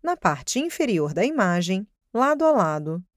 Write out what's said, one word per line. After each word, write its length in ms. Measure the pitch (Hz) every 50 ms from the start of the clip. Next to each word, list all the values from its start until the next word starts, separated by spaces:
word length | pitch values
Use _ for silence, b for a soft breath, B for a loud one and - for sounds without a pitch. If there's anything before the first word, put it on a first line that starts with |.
| -
Na 120 | 330 359
parte 440 | 349 - 180 151 139 - - - 247
inferior 560 | 294 339 - - 339 247 208 165 147 147 151
da 100 | 160 196
imagem, 640 | 269 320 285 208 180 175 175 175 170 190 190 214 _ _ _ _ _ -
lado 320 | 226 262 285 302 285 320
a 60 | 320
lado 520 | 302 247 180 156 151 151 151 151 160 175 180 _ _